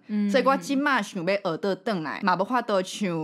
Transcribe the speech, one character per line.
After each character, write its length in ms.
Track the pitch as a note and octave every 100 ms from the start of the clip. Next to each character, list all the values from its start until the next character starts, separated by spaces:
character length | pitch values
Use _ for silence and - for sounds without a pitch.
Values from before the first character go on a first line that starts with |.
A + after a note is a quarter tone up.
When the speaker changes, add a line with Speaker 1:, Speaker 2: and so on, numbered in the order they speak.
| -
Speaker 1:
嗯。 200 | G#3 G3+
Speaker 2:
所 120 | B3
以 40 |
我 120 | B3+ C4+
即 180 | F3
马 260 | C4+ D4 B3+
想 240 | G3+ F#3+
要 100 | E3 G3
学 200 | F#3 D#3
倒 160 | G3+ F#3
转 260 | - G3
来， 180 | D3 G#2
嘛 120 | G3
无 100 | F3
法 160 | F#3+ C4
度 220 | - G3
像 260 | F#3 - G3 E3